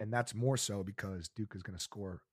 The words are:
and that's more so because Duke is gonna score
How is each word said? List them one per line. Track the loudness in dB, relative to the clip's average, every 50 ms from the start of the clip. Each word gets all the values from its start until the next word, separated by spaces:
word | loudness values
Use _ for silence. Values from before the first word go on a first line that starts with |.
and | -2 2
that's | 4 2 2 2 2
more | 4 4 6 6
so | 4 2 2 0 0 0
because | -2 -4 -4 -4 -4 -4 -4 -6 -6
Duke | -4 -4 -4 -2 -4
is | -6 -8
gonna | -8 -8 -8
score | -8 -8 -6 -6 -4 -4 -6 -8 -10 _